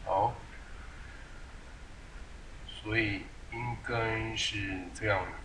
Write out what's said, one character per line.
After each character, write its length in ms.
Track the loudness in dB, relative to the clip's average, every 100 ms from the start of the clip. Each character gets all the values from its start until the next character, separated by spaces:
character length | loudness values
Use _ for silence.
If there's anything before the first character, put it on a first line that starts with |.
好， 300 | 4 6 6 4 -8 -10 -8 -8 -8 -10 -10 -10 -10 -10 -8 -10 -10 -10 -10 -10 -10 -10 -8 -10 -10 -10 -8
所 300 | -6 4 6
以 260 | 6 2 -2 -10 -6
应 260 | -2 0 -2 2
该 480 | 4 4 4 2 2
是 460 | 2 2 0 0 -2
这 140 | 0 4
样 160 | 4
的。 80 | 4 -4